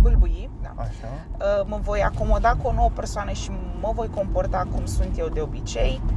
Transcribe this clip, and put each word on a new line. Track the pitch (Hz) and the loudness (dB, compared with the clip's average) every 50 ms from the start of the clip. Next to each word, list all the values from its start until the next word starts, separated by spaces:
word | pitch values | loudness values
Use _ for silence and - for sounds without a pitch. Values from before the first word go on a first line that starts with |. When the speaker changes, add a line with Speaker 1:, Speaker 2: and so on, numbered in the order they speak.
Speaker 1:
Bâlbâi, | 147 - - - - - - - - 269 - - - | 10 10 8 6 6 4 4 -2 -6 -10 -10 -12 -12
da. | - - | -12 -8
Speaker 2:
Așa. | - 120 110 - - - 113 131 151 165 - - - | -8 -8 -8 -8 -8 -10 -10 -10 -10 -10 -10 -8 -4
Speaker 1:
Uh, | 190 202 202 202 196 | -2 0 0 0 0
mă | 190 208 208 202 | -2 -2 -4 -2
voi | 208 208 208 190 | -2 0 0 0
acomoda | - - - 190 208 214 202 214 233 247 247 - | 0 0 0 2 2 2 4 4 4 2 4 0
cu | 247 | 0
o | 226 | 2
nouă | 226 240 226 220 | 4 2 2 2
persoană | 311 - 208 - 214 202 202 | 0 -6 -6 -4 -4 -4 -4
și | 196 190 - - - - - - - - | -4 -4 -4 -6 -6 -6 -6 -6 -6 -4
mă | - 214 220 | -4 -2 -2
voi | 226 226 220 - | -2 -4 -4 -2
comporta | 208 196 196 - 180 185 190 - 185 180 180 - | -4 -2 0 0 0 0 0 0 -2 -2 -2 -2
cum | - - | -4 -2
sunt | - - - 185 185 - - | 0 0 0 0 0 0 -2
eu | 165 160 | -2 -2
de | 156 156 | -2 -2
obicei, | 156 143 - - - - - - 127 127 127 - - - - | -4 -4 -6 -6 -6 -6 -2 0 2 2 2 0 0 0 0